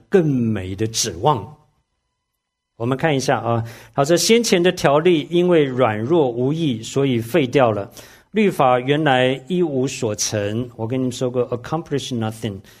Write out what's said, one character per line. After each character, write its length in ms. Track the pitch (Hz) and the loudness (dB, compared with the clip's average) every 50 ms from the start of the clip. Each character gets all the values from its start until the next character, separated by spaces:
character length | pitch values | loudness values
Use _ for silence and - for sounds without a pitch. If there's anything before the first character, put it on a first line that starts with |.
| - - | -8 0
更 180 | - 190 160 | 2 2 2
美 480 | 151 139 123 117 110 107 98 92 92 98 | 2 0 0 0 0 -2 -2 -4 -6 -4
的 100 | 95 110 | -4 -4
指 280 | 110 113 - - - 87 82 | -4 -2 -4 -4 -4 -4 -2
望。 380 | 107 151 143 107 - - - _ _ _ _ _ _ _ _ _ _ _ _ _ _ _ _ _ _ _ _ _ _ _ _ | 0 0 0 0 -4 -12 -18 _ _ _ _ _ _ _ _ _ _ _ _ _ _ _ _ _ _ _ _ _ _ _ _
我 100 | - 117 | -6 -4
们 140 | 123 135 131 | -4 -2 0
看 160 | 170 165 147 | 0 0 0
一 60 | 135 | 0
下 180 | 117 147 135 113 | 0 0 0 0
啊， 240 | 113 117 117 113 113 117 - - - - - | 0 0 -2 -2 -2 -6 -10 -18 -18 -8 -2
他 100 | - 139 | -2 2
说 120 | 143 175 170 | 2 2 2
：“先 240 | 175 - 226 233 | 4 4 4 4
前 180 | 226 - 208 175 | 4 2 2 2
的 120 | 175 180 | 2 2
条 260 | 180 - - 151 139 151 | 0 2 2 2 4 4
例 300 | 165 185 175 151 139 - | 4 4 2 2 0 0
因 160 | 165 175 180 | 0 2 2
为 160 | 180 175 160 | 4 4 4
软 340 | 147 135 127 120 127 113 107 | 2 2 2 2 2 2 2
弱 320 | 107 113 127 175 170 143 127 | -2 -2 0 2 2 2 0
无 240 | 117 120 123 135 | 0 -2 -2 -2
益， 300 | 151 165 165 147 120 110 | -2 0 -2 -2 -2 -4
所 240 | 110 - - 139 139 | -6 -6 -2 -2 0
以 140 | 139 123 113 | 0 0 -2
废 260 | 110 113 - 175 139 | -2 0 0 0 0
掉 240 | 120 - 143 127 113 | 2 4 4 4 4
了。 180 | 107 101 98 117 - - - - - - _ _ | 2 0 -4 -8 -12 -20 -20 -20 -20 -20 _ _
律 180 | - 214 214 190 | -2 0 0 2
法 300 | - - 143 127 127 127 | 2 2 2 4 4 2
原 240 | 123 131 147 151 160 | 2 0 0 0 2
来 360 | 147 131 127 127 127 135 131 - | 2 2 4 4 2 0 -2 -6
一 160 | - 185 175 | -4 -2 0
无 240 | 180 156 139 131 127 | 0 0 0 -2 -2
所 260 | 139 - - 127 107 104 | -2 -4 -4 -4 -4 -2
成。” 520 | 104 - - - 107 101 101 107 117 127 120 - | -4 -6 -4 -2 -2 -2 -2 -2 -4 -6 -6 -8
我 140 | - 113 110 | -8 -6 -4
跟 100 | 131 131 | -4 -2
你 60 | 131 | -2
们 80 | 127 | -4
说 180 | 113 - 127 127 | -4 -4 -4 -4
过， 180 | 123 127 120 - | -2 -2 -4 -2
accomplish 680 | 127 113 117 - 160 160 160 - 147 131 - - 131 117 | -4 -8 -6 -6 -6 -6 -6 -4 -6 -6 -6 -4 -6 -4
nothing， 400 | 113 110 110 - - 113 98 95 - - - _ | -4 -4 -6 -6 -8 -8 -8 -8 -16 -20 -20 _